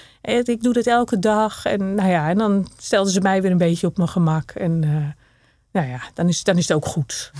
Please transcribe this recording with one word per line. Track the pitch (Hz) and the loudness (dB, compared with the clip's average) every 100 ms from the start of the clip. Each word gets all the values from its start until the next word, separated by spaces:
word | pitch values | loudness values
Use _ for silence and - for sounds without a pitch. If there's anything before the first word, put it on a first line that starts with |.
| - _ | -20 _
eh, | - 233 | -2 -2
ik | 240 226 | 0 0
doe | 240 | 0
dit | 240 233 | 2 2
elke | 240 240 202 | 2 2 0
dag." | 214 214 214 - - | 2 2 0 -2 -4
En, | 202 190 202 | -2 -2 0
nou | 185 | 2
ja, | 170 151 | 2 2
en | 190 | 2
dan | 214 196 180 - | 2 0 -2 -8
stelden | - 202 196 | -2 0 2
ze | 190 | 0
mij | 190 190 | 2 2
weer | 190 | 2
een | 180 | 2
beetje | 170 170 175 | 2 2 -2
op | - | 0
mijn | 170 | -2
gemak. | 185 165 160 - | 2 2 0 -4
En, | - 175 165 | -6 -2 0
eh, | 151 151 147 147 _ _ _ _ _ | 0 0 -4 -8 _ _ _ _ _
nou | 196 135 | -4 -4
ja, | 123 - | -6 -10
dan | - 175 | -2 -2
is, | 165 | 0
dan | - 180 | 0 0
is | - | 2
het | 156 | 0
ook | - | -2
goed. | 165 135 - - | -4 -6 -8 -12